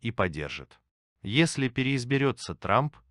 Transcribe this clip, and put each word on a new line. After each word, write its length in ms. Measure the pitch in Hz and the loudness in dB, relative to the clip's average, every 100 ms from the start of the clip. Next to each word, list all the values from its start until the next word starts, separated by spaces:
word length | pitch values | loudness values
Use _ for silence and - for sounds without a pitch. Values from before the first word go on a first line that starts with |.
и 80 | 117 | -8
поддержит. 720 | 113 92 76 71 - - - _ _ _ _ | 0 -2 0 -8 -8 -14 -20 _ _ _ _
Если 460 | 98 123 165 - 127 | -2 2 2 2 -2
переизберется 880 | 131 131 135 120 135 139 127 - 82 | 0 -2 -2 0 2 2 0 -6 -8
Трамп, 400 | - 110 147 - _ | 0 2 2 -4 _